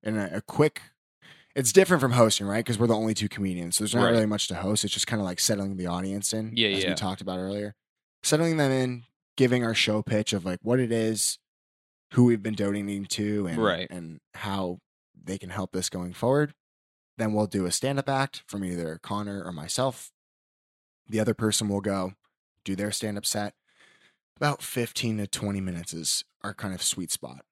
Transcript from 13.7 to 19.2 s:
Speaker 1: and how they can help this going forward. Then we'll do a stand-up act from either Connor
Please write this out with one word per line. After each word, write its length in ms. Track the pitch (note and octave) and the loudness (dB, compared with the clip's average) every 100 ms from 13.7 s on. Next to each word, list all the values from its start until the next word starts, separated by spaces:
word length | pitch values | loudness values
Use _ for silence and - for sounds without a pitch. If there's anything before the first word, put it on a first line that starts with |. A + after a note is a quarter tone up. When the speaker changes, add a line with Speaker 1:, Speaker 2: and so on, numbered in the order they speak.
| E2+ F#2 | 2 -4
Speaker 1:
and 300 | F2 E2 D#2+ _ - | -8 -12 -16 _ -10
how 440 | G#2 G2 F#2 F2+ _ _ _ _ | -6 -2 -4 -6 _ _ _ _
they 220 | - F#2+ | -10 -10
can 120 | F2+ | -8
help 200 | F#2+ F#2+ | -8 -6
this 180 | - F2+ | -4 -4
going 220 | F#2 F2+ | -6 -8
forward. 400 | F2+ A#2 C#3 D3 - _ _ _ _ _ - | -2 2 4 2 -4 _ _ _ _ _ -4
Then 140 | A2+ | 0
we'll 140 | G#2+ G#2+ | 2 2
do 180 | G2 F2+ | 2 0
a 60 | |
stand-up 380 | - C3 C#3 C#3 | 0 0 -2 0
act 340 | C3+ C3+ - - | 0 -2 -4 -12
from 180 | G#2 F#2+ | -6 -4
either 340 | F2 E2 E2 | -4 -4 -8
Connor 400 | - G2+ | -6 -6